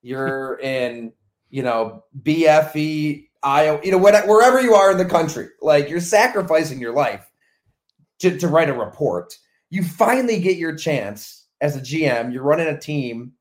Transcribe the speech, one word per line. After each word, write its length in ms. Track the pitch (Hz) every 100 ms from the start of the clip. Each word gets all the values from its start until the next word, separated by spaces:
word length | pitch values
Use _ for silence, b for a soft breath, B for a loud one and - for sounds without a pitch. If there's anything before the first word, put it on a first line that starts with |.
You're 580 | 123 123 135 135 135 -
<laughs> 40 |
in, 500 | 135 131 123 120 113 _ _ _ _
you 120 | 135
know, 420 | 127 113 110 - _ 139
B 240 | 151 160 160
F 280 | 151 156
E, 540 | 156 156 156 151 143 _ _
Iowa, 360 | 139 143 151 151
you 80 | 175
know, 60 | 190
what, 280 | 196 208 196
wherever 340 | 220 247 262
you 140 | 247
are 160 | 208 196
in 60 | 185
the 80 |
country. 440 | 180 175 165 123 - _
Like, 300 | 151 147 143
you're 100 | 165
sacrificing 800 | 175 214 247 214 175 160 156 131
your 140 | 117
life 360 | 123 131 101 _ _ _ _ _ _ _ _ _ _
to, 180 | 185 175
to 100 | 170
write 220 | 156 156
a 40 |
report. 600 | 123 104 - 139 87 87 - _ _ _
You 160 | 185
finally 560 | 175 - 214 254 247 214
get 160 | 180 175
your 180 | 165
chance 720 | 156 165 143 101 107 - - _ _
as 160 | 147 139
a 60 |
G 220 | 127 151
M. 260 | 156 120 120
You're 120 | 123
running 260 | 139 156 165
a 100 | 151
team. 540 | - 147 123 113 123 _